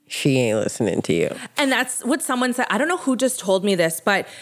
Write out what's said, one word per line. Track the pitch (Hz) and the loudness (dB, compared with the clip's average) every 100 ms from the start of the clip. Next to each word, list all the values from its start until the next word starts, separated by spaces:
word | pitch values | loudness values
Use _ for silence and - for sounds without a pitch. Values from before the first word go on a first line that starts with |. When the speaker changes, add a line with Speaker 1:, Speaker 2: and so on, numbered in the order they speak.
| - | -12
Speaker 1:
she | - 147 131 | -2 2 4
ain't | 117 107 | 2 2
listening | 104 - 104 82 | -2 -2 0 0
to | - | 0
you. | 82 78 - - - | 0 0 -4 -8 -2
Speaker 2:
And | 277 | 0
that's | 240 254 - | 2 -2 -4
what | 247 311 | -2 -2
someone | - 247 254 | -2 -2 0
said. | 240 - | 0 0
I | 208 | 0
don't | 311 | 0
know | 359 | 0
who | 277 233 | -2 0
just | 254 - | 0 0
told | 185 190 | 0 2
me | 202 185 | 2 2
this, | 165 165 | 2 0
but | - 190 - - | 0 0 -2 -12